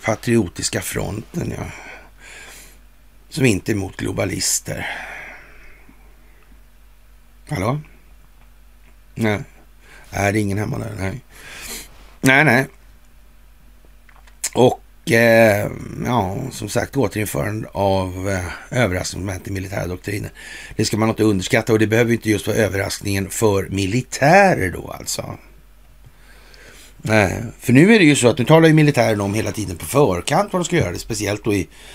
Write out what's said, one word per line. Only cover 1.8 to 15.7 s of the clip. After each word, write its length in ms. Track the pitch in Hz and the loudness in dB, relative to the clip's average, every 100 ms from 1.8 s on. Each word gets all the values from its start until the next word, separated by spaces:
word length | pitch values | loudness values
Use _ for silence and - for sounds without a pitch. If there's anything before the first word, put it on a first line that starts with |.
| - - - - - - - - - - - - - - - | -18 -20 -20 -20 -20 -20 -20 -20 -20 -20 -20 -20 -20 -20 -12
Som 160 | - | 0
inte 280 | 131 92 - | 2 2 -2
är 40 | 101 | -4
mot 200 | 92 - | -6 -8
globalister. 880 | 110 107 101 101 - - - - - - - - - - - - - - - - - - - - - - - - - - - - - - - | -6 -2 -2 -2 -4 -4 -6 -10 -10 -12 -14 -16 -18 -20 -20 -20 -20 -20 -20 -20 -20 -20 -20 -20 -20 -20 -20 -20 -20 -20 -20 -20 -20 -18 -10
Hallå? 320 | 95 101 147 - - - - - - - - - - - - - | -4 -4 -4 -8 -20 -20 -20 -20 -20 -20 -20 -20 -20 -20 -20 -16
Nej. 260 | - 113 101 - - - - - - - | -4 -2 -2 -6 -20 -20 -20 -20 -20 -10
Är 220 | 101 101 | -4 0
det 80 | 107 | 0
ingen 180 | 101 98 | 0 -2
hemma 200 | 104 113 | -4 -6
där? 140 | 110 101 | -8 -8
Nej. 220 | 95 127 - - - - - - - - - - | -8 -8 -14 -20 -20 -16 -14 -14 -16 -20 -20 0
Nej, 240 | 131 135 | 4 6
nej. 220 | 151 120 151 - - - - - - - - - - - - - - - - - - | 6 4 0 -8 -20 -20 -20 -20 -20 -20 -20 -20 -20 -20 -20 -20 -20 -20 -20 -12 -4
Och, 560 | - 123 - - - - | 2 2 2 -10 -10 0
eh, 600 | 117 117 113 113 101 104 | 4 6 6 6 4 -2